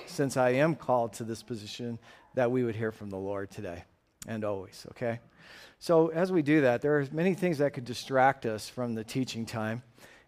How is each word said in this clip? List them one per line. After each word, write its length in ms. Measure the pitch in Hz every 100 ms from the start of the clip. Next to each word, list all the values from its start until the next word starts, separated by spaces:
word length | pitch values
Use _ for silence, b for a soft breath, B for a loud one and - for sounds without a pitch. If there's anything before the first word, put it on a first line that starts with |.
| -
since 320 | - 139 131
I 140 | 127
am 220 | 127 156
called 380 | 160 - 123 117
to 100 | -
this 180 | 110 113
position, 560 | - 117 104 - 120 113 B B B -
that 140 | 120
we 140 | 127
would 120 | 120 107
hear 140 | 113
from 200 | 110 104
the 80 | 95
Lord 320 | 95 101 98
today 340 | - 98 87 - _ _ _ -
and 200 | 110 107
always, 400 | 98 90 - -
okay? 280 | - 120 117 - B B B B B
So 320 | - 165 165
as 200 | 160 185
we 120 | 185
do 180 | 143 156
that, 200 | 131 120
there 200 | 147 147
are 80 | 135
many 240 | 151 180
things 240 | 185 180 143
that 140 | 143
could 120 | 139
distract 640 | 120 120 - 135 135 135 120
us 220 | 107 -
from 260 | - 120
the 80 | 113
teaching 420 | 110 131 127 113
time. 380 | 110 113 110 113 - B B B